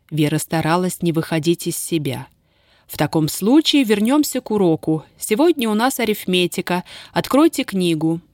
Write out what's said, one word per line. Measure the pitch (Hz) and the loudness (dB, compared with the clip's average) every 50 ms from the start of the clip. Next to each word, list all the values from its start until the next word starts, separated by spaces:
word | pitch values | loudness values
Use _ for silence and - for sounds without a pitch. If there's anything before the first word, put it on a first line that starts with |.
| _ _ | _ _
Вера | 160 151 151 147 156 | -2 -2 0 0 0
старалась | 151 - - 170 160 156 156 165 180 185 180 - - | -2 -4 -2 -4 -2 0 0 0 0 0 -2 -4 -2
не | 175 170 147 | -2 -2 0
выходить | 165 156 - 165 160 147 170 170 - - | -2 -2 -2 -2 -2 0 0 0 0 -2
из | 175 - | -6 -6
себя. | - - - 175 160 143 139 123 127 131 - _ _ _ _ _ _ _ _ _ _ _ | -6 -6 -4 -4 -4 -2 -4 -6 -8 -10 -14 _ _ _ _ _ _ _ _ _ _ _
«В | - - | -10 -6
таком | - 156 143 - 160 156 - | -4 -4 -2 0 0 -2 -2
случае | - - 185 214 269 320 302 - - 285 262 | -2 -2 0 4 4 4 4 4 2 2 2
вернёмся | 208 214 196 214 233 277 302 285 - - 254 | 2 2 2 2 2 2 2 0 0 -2 -6
к | - - | -4 -2
уроку. | 214 208 190 170 160 - - 156 156 156 - - _ | 0 2 2 2 2 2 0 -2 -2 -2 -4 -8 _
Сегодня | - - - 214 220 311 359 330 - 233 220 | -12 -4 -2 0 2 4 4 2 2 0 0
у | 208 | 0
нас | 214 240 269 - - | 0 0 0 0 0
арифметика. | 233 214 208 - - - 180 180 180 170 - - - - 175 180 - - - - - - - | -2 -2 -2 -2 -2 0 2 2 2 0 -2 -4 -4 -2 -4 -4 -4 -8 -14 -20 -18 -6 -4
Откройте | 170 - - 254 277 320 330 - - 254 | -4 -2 2 4 4 4 4 2 0 -4
книгу». | - 196 190 180 170 165 151 160 160 170 170 - _ | -4 -2 -2 0 0 0 0 0 -2 -2 -4 -8 _